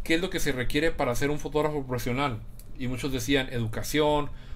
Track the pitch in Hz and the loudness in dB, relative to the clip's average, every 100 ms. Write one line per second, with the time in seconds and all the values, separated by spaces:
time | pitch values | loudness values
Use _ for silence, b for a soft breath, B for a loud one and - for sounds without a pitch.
0 | - 165 185 160 147 127 110 147 165 160 | 2 2 0 0 0 2 2 2 2 2
1 | 131 113 143 147 147 151 151 151 131 120 | 2 2 2 0 0 0 2 0 -2 -2
2 | 127 123 143 110 - - - - 123 123 | 0 0 0 -2 -8 -12 -10 -6 -4 -2
3 | 147 131 120 139 127 123 110 113 - 147 | -2 -2 2 2 2 -2 -2 -2 0 2
4 | 151 147 - B B | 4 2 0 B B